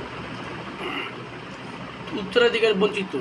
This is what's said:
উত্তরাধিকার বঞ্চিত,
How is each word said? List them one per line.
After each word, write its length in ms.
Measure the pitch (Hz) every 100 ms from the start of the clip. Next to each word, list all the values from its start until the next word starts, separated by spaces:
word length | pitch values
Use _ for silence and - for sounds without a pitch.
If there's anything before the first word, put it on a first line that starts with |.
| - - - - - - - - 120 - - - 120 - - - - - - - - 269
উত্তরাধিকার 520 | 190 240 240 220 220 190
বঞ্চিত, 320 | 208 196 190 135